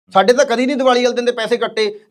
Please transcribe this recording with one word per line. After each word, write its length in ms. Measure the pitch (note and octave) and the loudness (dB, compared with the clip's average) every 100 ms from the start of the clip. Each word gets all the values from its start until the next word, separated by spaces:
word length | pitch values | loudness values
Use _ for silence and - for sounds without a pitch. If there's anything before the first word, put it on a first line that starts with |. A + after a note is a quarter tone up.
| _ | _
ਸਾਡੇ 200 | F#3+ G3 | 0 2
ਤਾਂ 120 | B3 C#4 | 2 2
ਕਦੀ 200 | A#3 C4 | 0 -2
ਨਹੀਂ 120 | C#4 | 0
ਦੀਵਾਲੀ 260 | C4 B3 | 2 2
ਵਾਲੇ 120 | B3 A#3+ | 0 -2
ਦਿਨ 100 | A#3+ | -4
ਦੇ 60 | |
ਪੈਸੇ 260 | A3+ A3 A#3+ | -4 -4 -2
ਕੱਟੇ। 420 | A3 A3 G#3+ G#3 - | -2 -4 -4 -6 -6